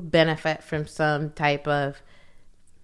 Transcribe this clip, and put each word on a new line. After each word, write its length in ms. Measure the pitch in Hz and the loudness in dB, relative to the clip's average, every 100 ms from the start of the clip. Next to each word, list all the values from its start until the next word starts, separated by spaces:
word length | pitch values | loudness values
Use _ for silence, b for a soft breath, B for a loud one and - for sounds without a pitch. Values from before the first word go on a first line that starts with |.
| 175 | 2
benefit 580 | 165 160 156 165 156 | 4 4 2 -2 -4
from 240 | - 156 151 | -6 -6 -6
some 440 | - 156 147 151 | -2 0 0 -4
type 360 | - 147 143 147 | -2 0 0 0
of 340 | 147 139 143 - - - - - - - - | -2 -2 -6 -16 -20 -20 -20 -20 -20 -20 -20